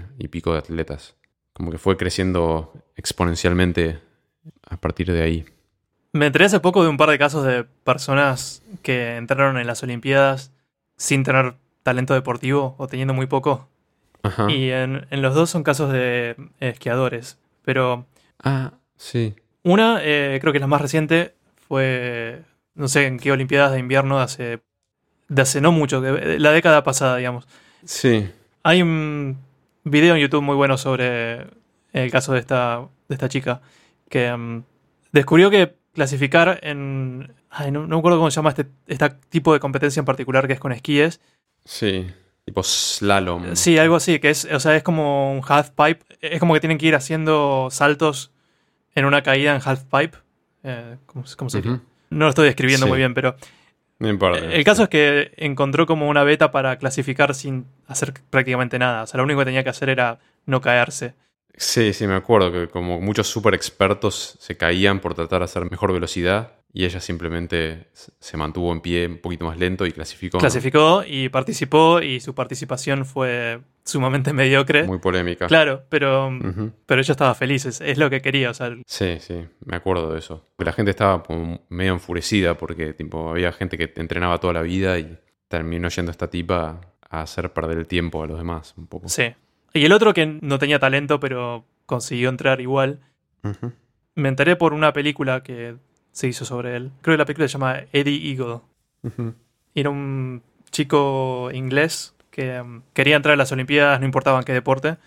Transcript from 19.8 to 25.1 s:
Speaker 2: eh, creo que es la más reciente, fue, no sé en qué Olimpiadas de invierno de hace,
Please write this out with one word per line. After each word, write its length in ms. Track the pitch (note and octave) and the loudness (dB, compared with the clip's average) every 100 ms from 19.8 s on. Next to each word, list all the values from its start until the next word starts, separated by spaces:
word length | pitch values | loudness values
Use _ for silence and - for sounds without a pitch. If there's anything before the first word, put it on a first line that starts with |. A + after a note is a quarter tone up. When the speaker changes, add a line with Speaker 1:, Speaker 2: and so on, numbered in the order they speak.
| A3+ A3 | 4 2
Speaker 2:
eh, 360 | D3+ D3 C#3 C3+ | 0 0 0 -2
creo 120 | D#3 | 0
que 40 | C#3+ | 0
es 40 | |
la 60 | C#3 | 2
más 140 | C#3+ | 0
reciente, 520 | C#3+ D#3 D#3 E3 F3 - _ _ - | 0 -2 2 2 0 -8 _ _ -6
fue, 720 | C3+ C3 B2+ B2 A#2+ A#2 C3+ E3 _ _ D#3+ | -2 0 -2 -4 -8 -8 -12 -20 _ _ -8
no 120 | C#3 | 0
sé 200 | D3 C#3 | 2 2
en 100 | B2+ | 0
qué 120 | C#3 | 0
Olimpiadas 400 | C3+ C3 C#3 C#3+ | 0 2 4 4
de 60 | C3 | 2
invierno 380 | B2 C3+ C3+ C#3 | 0 0 2 0
de 60 | |
hace, 360 | B2+ - A#2+ A#2 _ _ _ _ _ | -2 -4 -8 -10 _ _ _ _ _